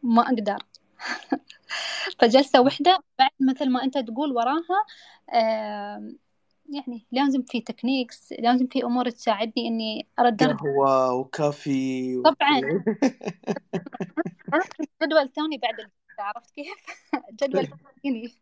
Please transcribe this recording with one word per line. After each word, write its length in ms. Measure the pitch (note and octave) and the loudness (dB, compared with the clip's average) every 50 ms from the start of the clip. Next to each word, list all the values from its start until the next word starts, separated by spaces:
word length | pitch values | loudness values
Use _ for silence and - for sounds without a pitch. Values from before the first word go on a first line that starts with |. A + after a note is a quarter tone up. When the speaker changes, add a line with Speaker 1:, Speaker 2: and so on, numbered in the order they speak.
| - | 0
Speaker 1:
ما 200 | A#3+ A3+ A3+ A#3+ | 4 4 4 4
أقدر. 360 | - B3+ A3+ G#3+ G#3 G3 - - _ _ - _ _ _ _ | 4 2 0 0 -2 -4 -4 -8 _ _ -20 _ _ _ _
<laughs> 480 | - - - - - - - - _ _ - _ _ _ - - - - - - - - F#4 _ | -10 -10 -10 -10 -4 -6 -6 -6 _ _ -20 _ _ _ -10 -8 -8 -8 -8 -8 -8 -8 0 _
فجلسة 420 | - A#3 G#3+ C4 C#4+ - - C#4 | 4 6 6 6 4 6 6 6
وحدة 380 | B3 C4+ - - C#4+ E4+ F#4 F#4 - _ _ _ | 6 6 4 2 4 4 4 4 2 _ _ _
بعد 120 | C4 C4+ _ _ | 2 2 _ _
مثل 300 | C4+ C4 C4 C4 D4 C4+ | 2 2 2 2 0 0
ما 140 | B3 B3+ C4 | 0 0 0
أنت 140 | C4+ C4 D4 | -2 -2 -2
تقول 340 | B3+ A3 A3+ A#3 D4 D4+ C4 | -4 -4 -4 -4 -2 -2 0
وراها، 520 | A#3+ A#3 B3 C#4 D#4+ E4+ _ F4+ G4 G#4+ G#4+ - - - - - _ _ - - | 0 0 0 0 -2 -2 _ 0 -2 -2 _ -6 -20 -20 -20 -20 _ _ -2 0
آم، 840 | A#3 A3+ A3 A3 A3 G#3+ G#3+ G#3 G#3 G3+ G#3 G#3 G#3 G#3+ G#3+ - - _ _ _ _ _ _ _ _ _ - | 0 2 2 0 -2 -4 -6 -8 -8 -8 -10 -10 -12 -14 -16 -16 -18 _ _ _ _ _ _ _ _ _ -12
يعني 380 | C#4+ C#4+ C#4 - A#3+ A#3 _ _ - | -10 -10 -8 -10 -12 -12 _ _ -2
لازم 300 | B3 C#4 C#4+ C4+ C#4 B3 | 0 2 2 2 0 -2
في 180 | - - B3 | -2 -6 -6
تكنيكس، 760 | A3 - A3 _ - A#3 C4+ C4+ B3 A#3+ - - - - - - | -6 -6 -12 _ -2 -2 0 0 -2 -4 -8 -20 -16 -16 -12 -2
لازم 280 | A3+ A#3 B3 B3+ B3+ | 2 2 4 4 2
في 180 | B3+ - C4+ A#3 | 0 -2 -2 -2
أمور 260 | A#3+ A#3+ B3 B3 B3 | -2 -2 -2 -2 -2
تساعدني 580 | A#3 _ - B3 A3 G3 A3 A#3 A3+ - A#3 A#3 | -4 _ -2 -2 0 0 -2 -4 -4 -4 -4 -2
إني 380 | A#3 A3+ A3 A3 G#3+ A3+ - _ _ - | -4 -4 -4 -4 -6 -8 -10 _ _ 2
أرد 240 | B3 A#3+ A3+ G#3 B3+ | 2 2 4 4 2
أرد. 140 | B3+ B3 | 2 2
Speaker 2:
قهوة 560 | G3+ D3+ D3 C#3 C#3 C#3 C3+ C3+ C3 C3 B2+ B2+ | 0 -2 -2 2 4 4 6 6 4 4 2 0
وكافي 1040 | B2+ C3 C3 - - D3+ D3 C#3+ - - D3+ C#3 C3+ C3 C3 C3 C3 B2+ B2+ B2+ | -2 -4 -6 -4 0 0 0 0 -2 -4 -2 -2 0 0 -2 -2 -4 -4 -4 -4
و- 60 | B2+ B2 | 2 2
Speaker 1:
طبعًا. 380 | D#3 - _ - C#4 D4 C4 | 2 2 _ 0 2 2 2
Speaker 2:
<laughs> 2500 | - C3+ D#3+ G3 E3+ G#3+ G#3+ G#3 - C4 - _ - G#3 F3+ _ - - G3 - _ _ - F#3+ F#3+ - - - G3+ - - - E4+ - - _ _ - - D#4 F#4+ - - _ D#4 - _ _ D#4+ | 0 0 -2 -2 -2 -2 -2 0 0 0 0 _ -10 -10 -10 _ -8 -8 -8 -8 _ _ -10 -8 -8 -8 -12 -12 -12 -10 -6 -8 -8 -8 -8 _ _ -2 -2 -2 -2 -2 -8 _ -10 -10 _ _ -4
Speaker 1:
جدول 280 | D#4 D#4 D#4 C#4 B3+ _ | 2 2 2 2 2 _
ثاني 220 | - D4 D#4 D#4 B3 | -6 -6 -6 -6 -6
بعد 160 | A3+ A#3 A3+ | -6 -6 -6
الجلسة، 180 | A3+ G#3+ - _ _ _ _ - - | -8 -14 -18 _ _ _ _ -14 -10
عرفت 320 | G3+ G3+ G#3+ A#3+ _ _ | -10 -8 -8 -10 _ _
كيف؟ 160 | _ - C#4+ E4 F#4+ _ _ - - - _ _ - | _ -16 -14 -14 -14 _ _ -20 -20 -20 _ _ -8
<laughs> 300 | C4+ - - A#3 A3 C#4+ | -8 -8 -10 -8 -4 -4
جدول 240 | C#4 B3+ F#3 E3+ | 0 0 0 -2
Speaker 2:
طيب. 80 | D3 - - _ - _ _ _ | -2 -6 -18 _ -20 _ _ _
Speaker 1:
ثاني. 300 | C#4 B3+ A3+ A3 A#3+ _ _ | -4 -4 -4 -6 -12 _ _